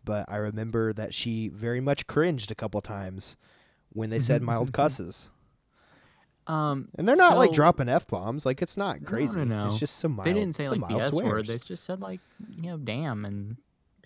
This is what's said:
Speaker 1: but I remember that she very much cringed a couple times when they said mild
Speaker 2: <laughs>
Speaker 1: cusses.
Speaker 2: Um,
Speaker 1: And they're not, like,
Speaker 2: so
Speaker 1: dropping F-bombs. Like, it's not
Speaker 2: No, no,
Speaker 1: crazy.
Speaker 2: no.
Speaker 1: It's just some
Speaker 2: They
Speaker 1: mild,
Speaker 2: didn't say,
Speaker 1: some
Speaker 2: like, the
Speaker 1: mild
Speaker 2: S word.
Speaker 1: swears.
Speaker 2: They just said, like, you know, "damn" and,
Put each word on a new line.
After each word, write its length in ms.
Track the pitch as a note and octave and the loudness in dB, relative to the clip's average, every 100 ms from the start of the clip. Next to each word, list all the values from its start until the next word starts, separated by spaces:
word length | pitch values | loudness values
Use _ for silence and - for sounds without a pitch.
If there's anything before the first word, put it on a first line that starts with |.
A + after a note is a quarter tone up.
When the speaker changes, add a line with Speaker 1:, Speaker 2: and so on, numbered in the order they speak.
| - | -6
Speaker 1:
but 200 | G#2 - | -4 -4
I 80 | G#2+ | -4
remember 540 | G#2+ G#2+ A2 A2+ A2 | -4 -4 -2 0 0
that 200 | G#2 G#2+ | -2 -6
she 360 | - A#2 A2+ A2 | -4 -2 -2 -4
very 320 | F#2+ A#2 B2 | -4 -4 -2
much 260 | C3 C#3 - | 0 0 0
cringed 420 | C#3+ F3 C#3 G#2+ | 2 2 2 -4
a 40 | A2 | -6
couple 260 | A2 G#2 | -4 -4
times 540 | - G2+ F#2+ F#2+ - - _ _ _ _ _ | -6 -8 -8 -8 -10 -10 _ _ _ _ _
when 200 | A2 A2 | -6 -2
they 80 | A2+ | 0
said 220 | A#2 A#2+ | 2 2
mild 300 | A#2+ A#2 B2 | 2 0 0
Speaker 2:
<laughs> 0 | |
Speaker 1:
cusses. 560 | C3 D3 - F2 - - _ _ _ _ _ _ _ _ _ _ _ - | 2 2 0 -6 -10 -12 _ _ _ _ _ _ _ _ _ _ _ -6
Speaker 2:
Um, 420 | D#3 D3+ C#3 - - | -2 0 -2 -6 -2
Speaker 1:
And 100 | G3 | 4
they're 80 | D#4 | 8
not, 220 | F4+ B3+ | 8 10
like, 120 | A3+ | 6
Speaker 2:
so 40 | D#3 | 8
Speaker 1:
dropping 340 | D#3 F3 B2 | 6 6 4
F-bombs. 560 | D3 - F#2+ G2+ C#3+ C3 | 2 2 -4 -2 -2 0
Like, 160 | C3 | 0
it's 120 | F3 - | -2 -2
not 260 | G3+ C#3+ | -4 -4
Speaker 2:
No, 20 | |
no, 40 | D3 | -4
Speaker 1:
crazy. 360 | G#3+ C#4 G3 C3 | -2 0 0 0
Speaker 2:
no. 220 | A2 G#2 | 0 0
Speaker 1:
It's 100 | G#2+ | 0
just 180 | D3 - | -2 -2
some 140 | E3 A2+ | -2 0
Speaker 2:
They 160 | G2 | 0
Speaker 1:
mild, 40 | G3 | 2
Speaker 2:
didn't 200 | G3 D#3 | 0 -2
say, 80 | |
Speaker 1:
some 160 | C#3+ B2+ | -2 -2
Speaker 2:
like, 100 | F2+ | 0
the 60 | A2 | 0
Speaker 1:
mild 120 | C3+ | 0
Speaker 2:
S 40 | |
word. 100 | D3+ A#3 | 0 0
Speaker 1:
swears. 220 | A2 G#2+ | 0 -2
Speaker 2:
They 100 | A#2 | -6
just 260 | - F3+ | -8 -12
said, 180 | - F#3 | -8 -8
like, 200 | G3 F#3 - - A3 | -8 -12 -14 -20 -16
you 220 | - E3+ | -12 -10
know, 60 | E3 | -8
"damn" 460 | B2 A#2 D#3 A2 G#2 | -6 -4 -4 -4 -6
and, 320 | G2+ G2+ A#2+ _ _ _ _ | -8 -8 -12 _ _ _ _